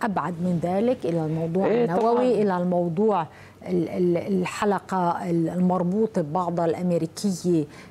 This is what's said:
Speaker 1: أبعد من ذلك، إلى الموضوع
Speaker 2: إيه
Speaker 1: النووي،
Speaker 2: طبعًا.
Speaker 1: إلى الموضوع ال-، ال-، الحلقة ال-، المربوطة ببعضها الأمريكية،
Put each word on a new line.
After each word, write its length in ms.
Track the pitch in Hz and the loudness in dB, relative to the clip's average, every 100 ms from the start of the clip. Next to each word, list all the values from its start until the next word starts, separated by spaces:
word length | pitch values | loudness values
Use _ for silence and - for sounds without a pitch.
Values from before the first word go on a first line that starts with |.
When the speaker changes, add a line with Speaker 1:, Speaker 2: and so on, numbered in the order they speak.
Speaker 1:
أبعد 320 | 233 170 147 | -4 -2 -4
من 260 | 165 180 170 | -4 -2 -2
ذلك، 420 | 170 196 233 262 - | -2 0 0 0 -2
إلى 200 | 170 156 | -2 -2
الموضوع 420 | 160 165 180 190 | -2 -2 0 0
Speaker 2:
إيه 180 | 233 233 | 2 0
Speaker 1:
النووي، 160 | 190 | 2
Speaker 2:
طبعًا. 220 | 226 240 | 2 2
Speaker 1:
إلى 340 | 254 208 208 180 | 2 2 2 2
الموضوع 640 | 180 175 175 165 220 190 151 - - - - | 2 0 0 2 2 2 -2 -8 -20 -14 -4
ال-، 220 | 180 160 | -2 0
ال-، 280 | 190 175 170 | 0 2 2
الحلقة 1120 | - 185 180 - 208 185 - 190 175 - 185 | 0 -2 -2 -2 0 0 -2 0 0 -2 0
ال-، 200 | 170 160 | 0 0
المربوطة 720 | 175 180 185 175 208 220 196 | 2 2 2 0 0 0 0
ببعضها 440 | 147 180 175 175 165 | -2 -2 -2 0 0
الأمريكية، 1000 | - 180 170 160 - 202 170 180 165 143 - - | 0 0 0 0 -2 -4 0 2 2 0 -8 -16